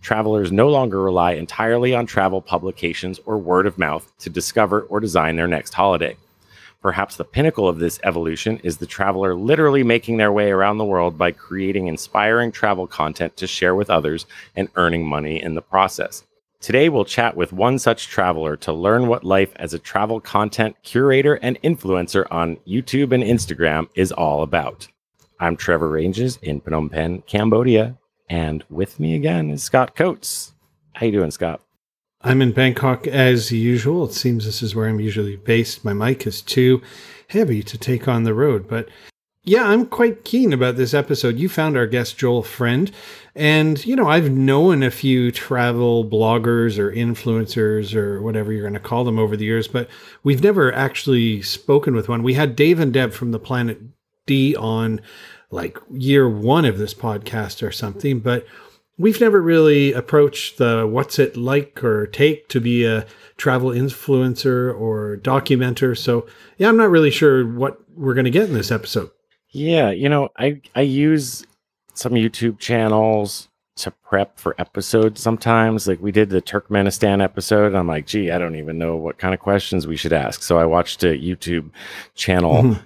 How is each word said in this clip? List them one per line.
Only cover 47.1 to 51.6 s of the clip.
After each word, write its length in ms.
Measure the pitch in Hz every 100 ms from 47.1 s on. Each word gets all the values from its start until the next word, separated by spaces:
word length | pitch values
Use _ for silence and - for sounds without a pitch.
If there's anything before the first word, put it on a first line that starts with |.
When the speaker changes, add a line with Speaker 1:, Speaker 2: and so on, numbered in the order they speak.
| 113 120 113 110 120 107 107 101 110
Speaker 2:
or 260 | 101 98
whatever 300 | 110 110 107
you're 160 | 107 101
gonna 140 | 101
call 240 | - 120 123
them 120 | 110
over 200 | 110 104
the 80 | 107
years, 220 | 113 107
but 220 | 127 120 - - -
we've 200 | 143 131
never 300 | 196 196 131
actually 680 | 117 143 - - 123 113 107
spoken 540 | 98 -